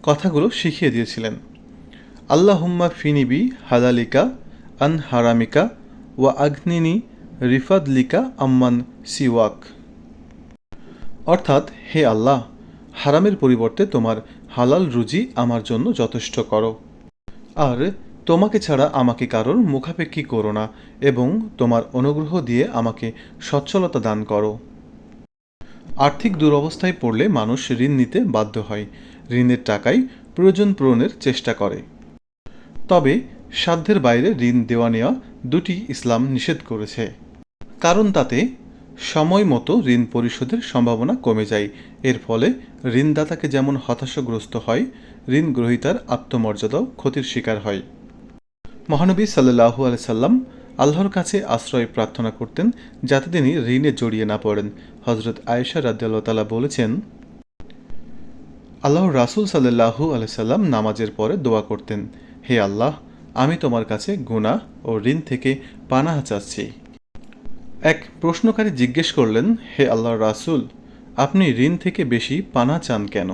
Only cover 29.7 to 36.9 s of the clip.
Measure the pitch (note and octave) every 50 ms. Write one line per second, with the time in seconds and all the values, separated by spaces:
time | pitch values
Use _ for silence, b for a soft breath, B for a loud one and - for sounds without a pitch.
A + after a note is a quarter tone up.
29.7 | - G3+ - A#2 D#3+ B3+ B3+ B B B B B - - F3+ F#3+ F3+ F#3 G#3 G3+
30.7 | G3 - C3+ C3 B2 A#2 C3+ A3 - - - C#3 B2+ - - B2 A2+ - G2+ G2
31.7 | - - - - - - - - - - _ _ _ _ _ B B B B B
32.7 | B B - - F#3 F3 C#3+ C3+ D#3 A#3+ C4 B B B B - - - - F3
33.7 | E3+ E3+ D#3 - G#3 C#3 C3 B2 A#2 A#2+ C3+ G3+ A3 B2+ A#2+ A#2+ A#2+ B2 A2+ G#2+
34.7 | A#2+ A#2 A#2 A#2 A#2 A2+ A#2 D#3 C4 B3+ B B B B - B2+ C#3 F3+ F3 -
35.7 | F3 F#3 A#3 - B2+ - - A#2+ A#2 A2+ B2+ C#3 C3+ A#2+ - - B2 - - -
36.7 | A#2 G#2+ G#2+ G#2